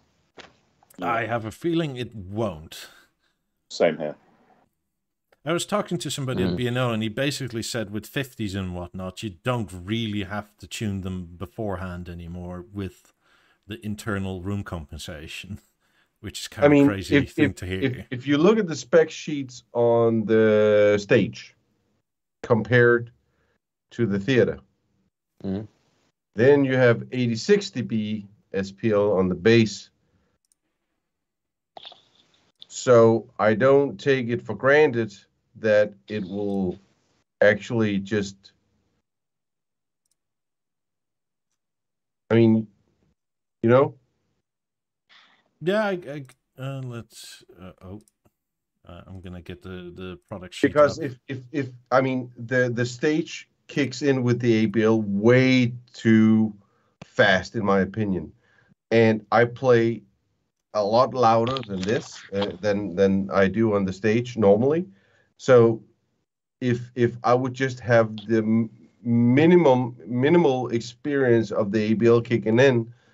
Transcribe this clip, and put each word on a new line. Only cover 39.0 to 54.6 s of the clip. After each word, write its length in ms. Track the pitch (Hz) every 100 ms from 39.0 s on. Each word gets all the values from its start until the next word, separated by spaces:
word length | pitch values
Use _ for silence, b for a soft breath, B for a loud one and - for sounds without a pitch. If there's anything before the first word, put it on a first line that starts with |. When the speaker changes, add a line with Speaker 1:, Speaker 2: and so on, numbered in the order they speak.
| _ _ _ _ _ _ _ _ _ _ _ _ _ _ _ _ _ _ _ _ _ _ _ _ _ _ _ _ _ _ _ _ -
Speaker 4:
I 60 | 113
mean, 300 | 113 110 107 _ _ _ _ _ _ _ _ _
you 80 | 113
know? 240 | 127 156 - _ _ _ _ _ _ _ _ _ _ _ b b b b -
Speaker 1:
Yeah, 240 | 156 208 208
I, 60 |
I, 340 | 180 131 147 135 _ _ -
uh, 240 | 131 135
let's, 600 | 127 117 110 - - - _ -
uh, 120 | 90 -
oh, 180 | 92 104 _ _ _ _ _ _ _ _ -
uh, 140 | 87 -
I'm 140 | 95
gonna 220 | 90 90
get 200 | 82 87
the, 300 | 92 92 87
the 240 | 87 92 90 -
product 260 | 98 90 -
sheet 120 | 139
Speaker 4:
Because 280 | 147 143 135
Speaker 1:
up. 80 | 143
Speaker 4:
if, 140 | 123 -
if, 120 | 131 -
if, 180 | 151 123 - -
I 100 | 127
mean, 300 | 131 127 123 -
the, 340 | 117 127 127
the 120 | 120 120
stage 640 | - 156 156 165 - - _ -
kicks 340 | 151 131 -
in 220 | 143 131
with 160 | 120 120
the 140 | 123
A 120 | 110